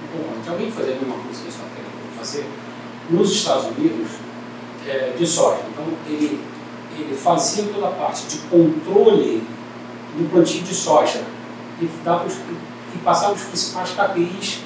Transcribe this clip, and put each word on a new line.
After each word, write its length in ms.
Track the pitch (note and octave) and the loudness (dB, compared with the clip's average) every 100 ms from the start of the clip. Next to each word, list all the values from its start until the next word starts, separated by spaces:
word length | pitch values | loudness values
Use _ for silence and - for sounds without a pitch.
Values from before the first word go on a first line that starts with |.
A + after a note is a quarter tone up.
um 140 | - D#3+ | -8 -6
concorrente, 320 | - E3+ - | -6 -6 -4
alguém 180 | F3 A3 | -2 -2
que 40 | |
fazia 220 | - C3 | -2 -2
a 40 | C3 | -2
mesma 180 | C3 - | -4 -6
coisa 120 | - | -8
que 60 | - | -10
a 80 | |
gente 60 | - | -10
estava 200 | - - - | -10 -12 -12
querendo 420 | - - - - | -12 -12 -12 -10
fazer, 320 | A2+ D3 - - - - - - - | -6 -6 -6 -10 -12 -12 -12 -14 0
nos 220 | E3+ - | 4 6
Estados 340 | - - - - | 4 2 2 0
Unidos, 460 | - - - - - - - - - - - - | 2 2 2 -4 -6 -12 -12 -14 -14 -14 -12 -4
é, 260 | C3+ C3 B2 | -2 -2 0
de 80 | E3+ | 2
soja. 360 | - E3+ - - | 6 4 4 -4
Então, 140 | - D#3+ E3 - | -6 -6 -6 -4
ele, 320 | D3+ D3+ C#3+ - - - - - - | 0 0 0 -6 -12 -14 -14 -12 -8
ele 180 | D3+ C3 | -6 0
fazia 500 | - E3 - G#3 G#3 | 2 4 2 0 -2
toda 140 | G3 F#3 | 0 -2
a 40 | |
parte 340 | - - - - | 0 -2 -2 -6
de 100 | - - | -8 4
controle 960 | F3 D#3+ - - G3+ A3+ F#3+ B2 A2+ A2+ - - - - - - D3+ | 8 8 4 2 8 8 8 4 0 -4 -10 -12 -14 -14 -14 -10 -2
do 140 | E3 | 4
plantio 300 | F3+ E3 - | 6 6 4
de 120 | - | -2
soja 480 | F#3+ - D#3 - - - - - - - - | -4 4 6 6 0 -6 -10 -14 -12 -14 -4
e, 80 | E3 - | -4 -2
dava 220 | E3+ F3 F3 | 0 0 0
os, 80 | |
e 640 | - - E3+ - - - - | -6 -8 -10 -10 -14 -12 -2
passava 300 | - - G3+ | 2 4 4
os 100 | G3+ | 0
principais 480 | - - - - - | -4 -4 -4 -4 -4
K 180 | - F#3+ | 0 2
P 100 | F3 | 2
Is 380 | E3+ F#3 - - | 0 0 -4 -6